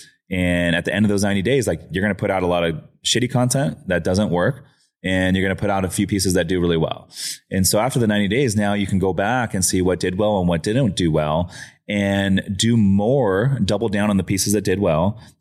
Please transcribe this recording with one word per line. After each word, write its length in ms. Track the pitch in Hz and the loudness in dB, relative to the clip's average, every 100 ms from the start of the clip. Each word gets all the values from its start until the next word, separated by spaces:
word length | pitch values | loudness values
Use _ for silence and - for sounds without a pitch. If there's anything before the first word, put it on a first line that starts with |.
| - _ _ | -20 _ _
And 440 | 92 87 87 87 85 | -2 0 0 0 0
at 100 | - | -2
the 100 | 98 | 0
end 100 | 107 | 2
of 40 | |
those 140 | 101 | 2
ninety 180 | 101 98 | 0 0
days, 260 | 92 135 101 | 0 0 0
like, 140 | 82 - | -4 -6
you're 100 | 92 | -2
gonna 140 | 104 95 | -2 -2
put 160 | 101 | -2
out 100 | 95 | 0
a 60 | 90 | 2
lot 160 | 87 | 2
of 180 | 85 78 - _ - | 0 -2 -10 _ -2
shitty 240 | 113 123 | 0 0
content 600 | 123 127 135 151 - - | 0 2 0 -2 -6 -4
that 160 | 87 87 | -2 0
doesn't 240 | 92 101 | 0 0
work, 340 | 87 98 147 - _ _ _ | 0 0 -2 -12 _ _ _
and 320 | 90 92 92 95 | -2 0 2 2
you're 100 | 95 | 0
gonna 140 | 92 | -2
put 100 | 104 | -2
out 140 | 98 | 0
a 60 | 92 | -2
few 180 | - 95 | -2 0
pieces 260 | 101 95 90 | 0 2 0
that 120 | 85 | 2
do 140 | 92 | 0
really 160 | 85 82 | 2 2
well. 320 | 78 - - - - - _ | 0 -4 -14 -14 -12 -12 _
And 160 | 95 92 | 0 2
so 120 | 104 | 2
after 200 | 123 135 | 2 0
the 80 | 110 | 0
ninety 220 | 104 101 | 0 0
days, 260 | 117 135 104 | 0 0 0
now 180 | 101 | 0
you 140 | 101 98 | 0 0
can 120 | 95 | 0
go 140 | 95 | 0
back 400 | 90 101 127 113 | 0 0 0 -2
and 100 | 98 | -2
see 180 | 90 95 | 0 0
what 180 | 92 87 | 0 0
did 180 | 92 90 | -2 0
well 220 | 107 101 | 0 2
and 80 | 87 | 0
what 160 | 85 | 0
didn't 320 | 104 117 123 87 | 0 0 0 0
do 160 | 85 | 0
well, 400 | 78 76 78 87 - - _ - | 0 0 -2 -4 -8 -20 _ -6
and 680 | 104 101 98 98 95 - 92 | -2 0 0 0 0 -2 -2
do 200 | 113 117 | 0 2
more, 800 | 101 98 107 139 107 95 123 131 | 4 2 2 2 2 0 0 0
double 260 | 92 104 110 | 0 0 -2
down 200 | 101 104 | 0 0
on 60 | 98 | 0
the 80 | |
pieces 300 | 87 95 - | 0 -2 0
that 100 | 104 | 0
did 160 | 98 92 | 0 0
well 420 | 98 78 95 - - _ | 2 2 0 -2 -14 _